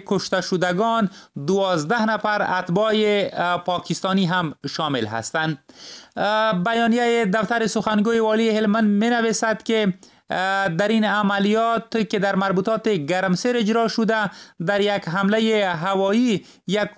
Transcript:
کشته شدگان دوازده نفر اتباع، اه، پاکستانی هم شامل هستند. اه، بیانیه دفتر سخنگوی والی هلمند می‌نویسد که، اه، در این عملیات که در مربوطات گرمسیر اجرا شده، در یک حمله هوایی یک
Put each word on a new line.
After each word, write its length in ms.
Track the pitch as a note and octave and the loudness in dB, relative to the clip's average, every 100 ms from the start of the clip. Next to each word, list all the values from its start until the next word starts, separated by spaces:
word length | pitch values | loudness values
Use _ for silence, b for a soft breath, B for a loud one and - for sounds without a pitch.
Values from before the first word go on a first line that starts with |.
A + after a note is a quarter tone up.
| G3 | 0
کشته 360 | G3 - F#3+ | -4 -2 -4
شدگان 680 | F3+ F#3 F3+ F3+ A3+ A3+ G3+ B B - C#3+ | -2 0 0 0 0 0 -2 B B -10 -2
دوازده 580 | G3 G3 F3 D3+ A#3 A3 | 0 2 0 0 0 0
نفر 520 | G#3+ G#3+ G#3 G3+ F#3 | 0 0 0 0 -2
اتباع، 340 | F3+ F3+ A3 G#3+ G#3+ G#3 F#3 | 0 0 2 2 2 2 0
اه، 300 | - F3 F3 | -2 -2 -2
پاکستانی 640 | F3+ F3 - E3+ F#3+ F#3+ F3+ | -2 -4 -4 -6 -2 0 2
هم 280 | F#3 E3 - C#3 | 0 -2 -6 -10
شامل 360 | - D#3 C3+ G#2+ | -4 -2 -2 -2
هستند. 580 | A2+ A2+ E3 D#3+ D3 _ B B B B - | -4 -4 -4 -2 -4 _ B B B B -4
اه، 380 | G3 G#3+ A3 | 0 2 0
بیانیه 720 | F#3 F#3 A#3 A#3 A#3 A#3+ A#3 A3 | 0 0 0 2 2 2 2 2
دفتر 420 | A3 G3+ A#3 A3 | 0 0 0 0
سخنگوی 520 | A3+ G#3+ G#3+ G#3 A3+ | -2 0 2 2 2
والی 380 | A3 A3 A3+ G#3+ | 2 2 2 2
هلمند 320 | G#3+ G#3+ G#3+ | 2 2 2
می‌نویسد 760 | G3+ A3+ A#3+ A3+ G#3 A3+ A3 | 2 2 2 0 0 0 -2
که، 300 | - A3 G3+ F3+ B B B | -2 0 0 -2 B B B
اه، 380 | F3 F#3+ G3 G3 | -4 0 0 0
در 200 | E3 G#3 | 0 2
این 180 | A3+ G#3+ | 2 2
عملیات 1040 | G#3 G3+ G3+ G3+ G#3+ A#3 A3+ A3+ A3+ A3 | 2 0 2 2 2 2 0 -2 -2 -2
که 100 | G#3+ | 0
در 160 | G3 F#3+ | 0 0
مربوطات 540 | G3 F#3 G3 A3 A3 | 0 0 0 0 0
گرمسیر 680 | G3+ C#3+ F3+ F#3+ F#3 B3 A#3+ | -2 0 0 0 0 0 0
اجرا 300 | G#3 A#3 A3+ | 0 2 0
شده، 420 | - G#3+ A3 G3+ B B B E3+ | 0 0 0 -2 B B B -2
در 160 | G3+ | 0
یک 260 | G3+ G3+ F3 | 0 -2 -4
حمله 680 | F3 G3 A3 A3 G#3+ F#3+ E3+ | -2 2 2 2 2 0 -2
هوایی 720 | F3+ G3 G3 A3 B3 G3 B B - | -2 0 2 2 2 0 B B -4
یک 220 | G3+ G3+ | -2 -2